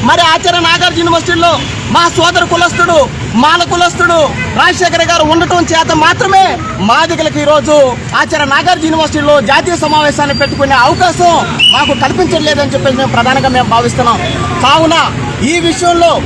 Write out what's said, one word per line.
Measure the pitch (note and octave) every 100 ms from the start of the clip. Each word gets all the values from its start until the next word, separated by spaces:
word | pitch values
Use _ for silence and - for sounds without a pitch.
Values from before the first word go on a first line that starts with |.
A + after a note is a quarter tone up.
మరి | - E4
ఆచార్య | E4 E4 F4 F4
నాగార్జున | E4 E4+ F4 E4
యూనివర్సిటీలో | E4+ E4+ E4 E4+ E4+ D4+ - - -
మా | D4 E4+ -
సోదర | E4 F4+
కులస్తుడు, | F4 E4+ E4+ E4 F4 E4 C4 - - G#3
మాల | C#4+ F4
కులస్తుడు | F4 F4 F4 E4+ F4 E4+ C#4+ - B4+ A3
రాజశేఖర్ | E4 F4+ F4 E4+ E4
గారు | E4+
ఉండటం | D#4 E4 E4+ F4
చేత | E4 D#4+ E4
మాత్రమే | D#4 D#4+ F4+ F#4+ F#4+ F#4 C4+ - -
మాదిగలకు | G3+ C4 E4 E4+ D#4 C#4
ఈరోజు | D4 D4+ D4 D4+ C4 A#3 - A#3
ఆచార్య | A#3+ D#4 C#4+
నాగార్జున | C#4 E4+ F4+ D#4+
యూనివర్సిటీలో | D#4+ D#4 D4+ D4 D4
జాతీయ | A3 C#4 E4+ E4+
సమావేశాన్ని | D4+ D4+ D4 C#4+ C#4+ C#4
పెట్టుకునే | C#4 - C#4 C4+
అవకాశం | A3 - F#4 D#4+ F4 D#4+ - A#3+ -
మాకు | B3+ C#4+ C4
కల్పించలేదని | C4 - F4+ D#4+ D4+ D4 C#4+
చెప్పేసి | C#4 C#4 C4
మేము | C4+
ప్రధానంగా | - A#3+ C4+ C4
మేము | B3+ A#3+
భావిస్తున్నాం. | A#3 A#3+ - B3 E3 - - - -
కావున | B3 D#4 D#4+ E4 B3+ - C#3+ C#3
ఈ | A3+ F4
విషయంలో | E4 - F4 E4+ E4+ B3